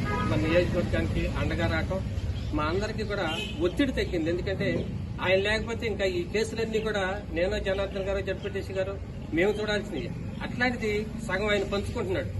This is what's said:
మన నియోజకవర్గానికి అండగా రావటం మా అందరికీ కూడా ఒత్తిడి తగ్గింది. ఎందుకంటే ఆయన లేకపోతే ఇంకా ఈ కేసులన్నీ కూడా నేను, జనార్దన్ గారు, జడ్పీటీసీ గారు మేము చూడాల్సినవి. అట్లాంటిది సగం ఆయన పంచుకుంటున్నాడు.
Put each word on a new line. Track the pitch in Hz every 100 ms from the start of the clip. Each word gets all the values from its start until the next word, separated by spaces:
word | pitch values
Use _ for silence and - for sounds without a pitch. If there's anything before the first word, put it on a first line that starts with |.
| 190
మన | 190 - 151
నియోజకవర్గానికి | 156 175 180 - - - - 170 160
అండగా | - 156 160 165
రావటం | 160 151 143 - - - - -
మా | 151
అందరికీ | 151 185 214 214
కూడా | 208 202 165 214 208 208
ఒత్తిడి | 175 - 285
తగ్గింది. | 247 - 175 156
ఎందుకంటే | 175 196 190 196 165 - - - - 180
ఆయన | 190 202
లేకపోతే | 220 220 226 233
ఇంకా | 196 190 175
ఈ | 170
కేసులన్నీ | 202 226 226 220 220 214
కూడా | 202 185 202 196 160
నేను, | 190 208 196
జనార్దన్ | 190 196 196 190
గారు, | 196 190
జడ్పీటీసీ | 190 202 196 - 190
గారు | 98 196 - - - 156
మేము | 202 208
చూడాల్సినవి. | 214 208 - 156 - - - - 220
అట్లాంటిది | - 254 240 220 208 214 - -
సగం | 190 208
ఆయన | 202 196
పంచుకుంటున్నాడు. | 202 - 247 190 165 -